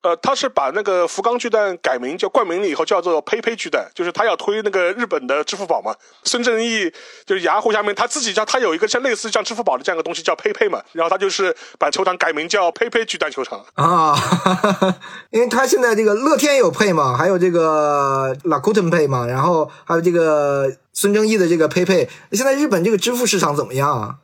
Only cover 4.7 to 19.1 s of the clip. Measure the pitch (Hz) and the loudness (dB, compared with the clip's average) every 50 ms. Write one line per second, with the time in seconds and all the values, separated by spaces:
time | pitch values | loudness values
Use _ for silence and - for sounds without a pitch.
4.7 | 190 190 180 175 180 233 240 196 175 151 131 123 135 151 151 - - 190 202 165 | 0 0 0 0 0 -2 -4 -4 -4 -6 -2 -2 -2 -2 -2 -4 -6 -8 -2 -2
5.7 | 165 113 - - - _ _ _ _ _ _ - - 240 240 247 233 220 226 233 | -2 -2 -2 -6 -8 _ _ _ _ _ _ -4 -2 0 0 0 0 0 0 -2
6.7 | 226 220 196 165 - - - - - - _ - 196 190 170 165 160 208 214 240 | -2 -2 -2 -4 -6 -8 -20 -20 -20 -20 _ -4 -4 0 0 0 0 2 2 0
7.7 | 208 214 202 208 202 190 226 247 - 302 254 220 185 214 214 - - 262 247 196 | 0 0 0 -2 -2 -2 -2 -2 -2 -4 -4 -2 -2 -2 -2 0 0 0 2 0
8.7 | 160 160 214 214 - 240 262 269 226 - - 220 - 226 208 - 233 208 233 180 | 0 0 -2 0 -2 0 0 0 -2 -2 -4 -2 -2 -2 -2 -2 -6 -4 -2 -2
9.7 | 135 127 135 - 180 165 160 - 170 165 160 - 165 - - 214 202 - 233 202 | -2 0 -2 -4 -2 -2 -4 -6 -6 -6 -2 -2 -4 0 -2 -4 0 0 0 0
10.7 | 156 110 - _ _ 165 165 170 190 190 196 196 180 - 196 180 160 - - - | 0 -4 -8 _ _ -2 0 0 2 0 0 -2 0 0 0 0 -2 -4 -8 -20
11.7 | - _ 160 147 143 - 196 185 180 175 - 165 156 151 156 170 - 202 185 170 | -4 _ -2 -2 0 0 0 0 0 0 0 0 0 -2 -2 0 0 2 2 0
12.7 | 165 - 233 233 - 226 226 220 - 151 170 151 131 139 127 - - 104 104 - | 0 0 -4 0 0 -2 -2 -2 -4 -4 -4 -4 -2 -6 -8 -8 -8 -14 -14 -12
13.7 | _ - 143 165 180 170 160 156 143 - - - 185 175 - 190 185 185 - 208 | _ 0 2 2 4 4 4 4 2 2 2 0 -2 0 2 0 0 2 0 0
14.7 | 190 - 196 190 180 - - - - - - _ - 220 240 233 226 247 269 254 | 2 2 0 0 0 -4 -8 -18 -18 -18 -18 _ 0 0 0 2 2 0 2 2
15.7 | 302 392 247 240 220 208 220 214 202 214 262 302 311 - - 294 285 269 233 170 | 2 2 4 2 2 2 2 2 2 2 2 2 2 4 4 2 4 4 4 2
16.7 | 143 - 214 202 175 156 143 131 123 127 160 185 196 180 180 185 175 175 160 160 | 2 2 2 2 4 2 2 2 2 2 2 2 2 2 2 2 2 2 2 2
17.7 | 156 151 151 147 147 147 139 139 135 135 135 131 131 135 - 175 156 139 131 208 | 2 2 2 2 2 2 0 0 0 0 -2 -2 -4 -4 -2 -2 -2 0 0 2
18.7 | 214 214 185 165 165 170 151 139 | 2 2 2 2 2 2 2 2